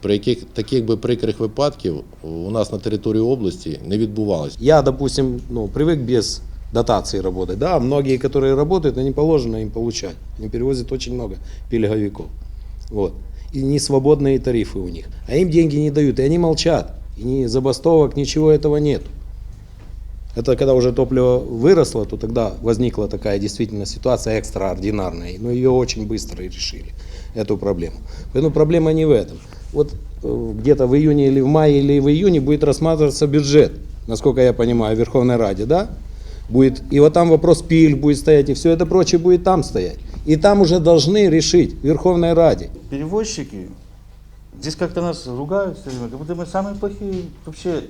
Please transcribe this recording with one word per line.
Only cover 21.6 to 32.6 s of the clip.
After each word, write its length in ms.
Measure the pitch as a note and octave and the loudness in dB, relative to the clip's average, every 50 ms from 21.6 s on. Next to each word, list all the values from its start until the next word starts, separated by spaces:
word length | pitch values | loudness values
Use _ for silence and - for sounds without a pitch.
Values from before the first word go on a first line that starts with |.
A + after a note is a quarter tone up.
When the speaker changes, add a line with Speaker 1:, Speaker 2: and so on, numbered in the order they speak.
| A#2 D#3+ G3 E3 C#3+ - - A2+ G#2 | 4 6 6 6 4 2 0 -4 -4
Speaker 2:
то 120 | - - | -4 -6
тогда 360 | G2 - A2 A2+ A#2+ A2+ G2+ - - | -6 -6 -4 -2 -2 -2 -2 -4 -4
возникла 460 | A2+ A2+ A#2 G#2+ B2 A#2 - - G#2+ G2 | 0 0 0 2 0 -2 0 -2 -4 -4
такая 300 | - F#2+ - G#2+ G2+ G2 | -4 -4 -4 -2 -2 -2
действительно 480 | G2+ G#2 - - A#2 G#2+ A2 G#2 G2 | -2 -4 -4 -4 -6 -6 -4 -8 -8
ситуация 520 | - - - - C3 B2+ A2+ - A#2 A2 G#2+ | -8 -10 -4 0 0 0 0 0 -2 -2 -2
экстраординарная. 1000 | - - - G2+ F#2+ F#2+ F2+ F#2 F#2+ G#2 G#2+ G#2 F#2+ F2+ E2 E2+ E2+ F2 F2+ F#2+ | -4 -6 -6 -4 -4 -4 -4 -4 -4 -4 -2 -2 -4 -4 -6 -8 -10 -10 -10 -8
Но 100 | A2 A#2+ | -6 -4
ее 240 | B2 B2 B2+ C3 B2+ | -2 2 2 4 4
очень 320 | B2+ B2 A2+ - A2+ A2 | 4 2 0 -4 -6 -6
быстро 380 | G#2 A2+ G#2+ - - - F2+ F#2 | -6 -6 -8 -8 -10 -12 -12 -12
и 40 | F#2 | -12
решили, 440 | - - - - - - - - - - - - - - - - - | -10 -10 -10 -10 -10 -10 -12 -14 -14 -14 -14 -14 -14 -14 -14 -12 -6
эту 200 | A2 G#2 G2+ G#2+ | -6 -4 -4 -4
проблему. 400 | F#2 G2 G2+ F#2+ F2 E2+ D#2+ - - - - - - - - | -2 -2 -2 -2 -2 -4 -8 -10 -12 -14 -14 -14 -14 -14 -4
Поэтому 200 | - B2+ D3 D#3 | -2 0 0 2
проблема 400 | C#3 D3+ D#3 D3+ E3+ E3+ D#3+ D#3+ | 2 2 2 4 4 2 2 2
не 140 | D#3 D#3+ D#3 | 2 2 4
в 40 | D#3 | 4
этом. 280 | C#3+ A2 F#2 D#2+ D#2+ E2 - - - - - - - | 4 4 2 -2 -10 -16 -16 -18 -18 -16 -16 -8 -2
Вот, 180 | C#3+ D3 D3 - - - - - - | -2 -2 -2 -2 -12 -12 -14 -14 -10
э, 300 | - - A#2 A#2+ A#2+ A2+ G#2+ G#2+ | -6 -6 -4 -4 -4 -6 -6 -2
где-то 260 | A2 C#3 C#3+ C3 C3 | 2 2 4 4 4
в 80 | B2 C3 | 4 4
июне 320 | C#3+ D3+ D#3 D3 D3 C#3 | 4 4 4 4 4 4
или 140 | C3+ C3+ C3+ | 4 4 4
в 80 | C3 C3+ | 2 4
мае 320 | D3 D#3 D#3 D3+ C#3+ C#3 | 4 6 6 6 4 4
или 180 | C#3 C#3 C#3+ C#3+ | 4 4 4 4
в 100 | C3+ C#3+ | 4 4
июне 320 | D3 D#3+ G3 G3+ F3 D3+ | 2 4 4 4 4 2
будет 220 | C3 C#3 D3+ C#3+ | 2 2 2 2